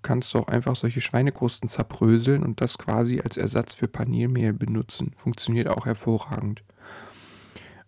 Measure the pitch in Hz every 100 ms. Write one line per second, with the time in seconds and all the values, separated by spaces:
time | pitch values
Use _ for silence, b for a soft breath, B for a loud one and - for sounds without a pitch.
0 | - 123 - 117 - 120 123 127 117 120
1 | - 120 139 - 123 - 117 - 113 -
2 | 113 113 123 139 - 110 120 - - 110
3 | 120 123 - - - 123 117 - 113 -
4 | 117 117 120 123 113 104 - 110 - -
5 | - - - 117 - 117 - - 110 110
6 | - 110 - - 104 107 - B B B
7 | B B B B B B B B